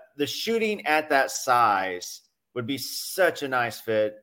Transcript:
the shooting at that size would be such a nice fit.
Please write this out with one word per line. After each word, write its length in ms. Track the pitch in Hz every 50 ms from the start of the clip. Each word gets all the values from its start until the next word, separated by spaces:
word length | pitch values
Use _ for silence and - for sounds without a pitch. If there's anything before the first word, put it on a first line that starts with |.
| - _ _
the 80 | 143 143
shooting 580 | 123 - - - 214 226 226 220 214 208 185 -
at 200 | 147 151 156 156 151
that 200 | 147 135 131 -
size 920 | - - - 135 123 120 117 110 101 95 95 95 90 90 - - - - _ _ _ _ _ _ -
would 100 | 123 120
be 140 | 110 139 127
such 640 | - - - - - - - 196 185 165 160 - 143
a 40 |
nice 320 | 135 131 123 120 117 107 -
fit. 360 | - 113 110 107 107 107 107 -